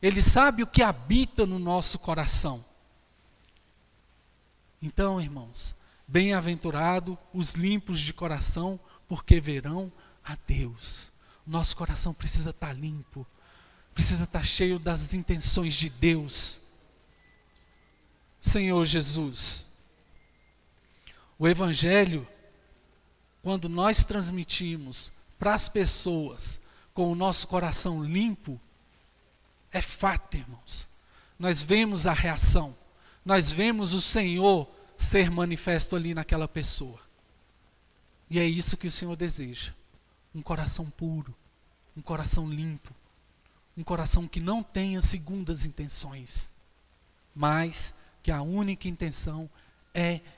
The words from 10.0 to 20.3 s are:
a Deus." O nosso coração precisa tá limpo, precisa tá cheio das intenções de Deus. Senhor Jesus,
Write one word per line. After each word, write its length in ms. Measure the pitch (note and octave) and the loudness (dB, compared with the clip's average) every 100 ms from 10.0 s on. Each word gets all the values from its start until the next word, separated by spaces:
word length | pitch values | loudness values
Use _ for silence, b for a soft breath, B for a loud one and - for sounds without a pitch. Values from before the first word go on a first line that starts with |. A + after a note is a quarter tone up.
| B B | B B
a 140 | - D3 - | -14 -12 -2
Deus." 640 | C3+ B2 A#2 - - - _ b b - | -2 -2 -6 -12 -12 -14 _ b b -6
O 20 | |
nosso 240 | D#3+ D#3+ - | -2 -2 -4
coração 360 | E3+ D3+ F3 | -4 -2 -2
precisa 380 | D#3 - - D#3+ | -4 -2 -2 -2
tá 220 | - D#3 | -6 -10
limpo, 520 | C3+ D#3 D3+ C3 - C3 b b b b b b | -8 -8 -8 -12 -16 -18 b b b b b b
precisa 340 | - E3 F3+ E3+ | 0 0 2 -2
tá 160 | E3+ | -2
cheio 340 | - - F#3 F3+ | -2 0 0 0
das 360 | D#3+ E3 D3+ | -2 -2 -2
intenções 600 | F#3 E3+ E3+ - - E3+ | -4 -2 0 2 2 2
de 160 | D3 D#3+ | 0 -4
Deus. 720 | C3+ E3 E3 D3 - - - - - _ _ _ _ _ _ _ _ _ _ _ _ _ _ _ _ | 2 4 4 0 -2 -4 -6 -18 -20 _ _ _ _ _ _ _ _ _ _ _ _ _ _ _ _
Senhor 440 | - G#3+ F#3+ F3+ D#3+ | 2 2 4 4 4
Jesus, 800 | E3 C#3+ D3 D3+ B2 - - - - _ _ _ - _ | 2 0 -2 -4 -2 -2 -2 -6 -20 _ _ _ -20 _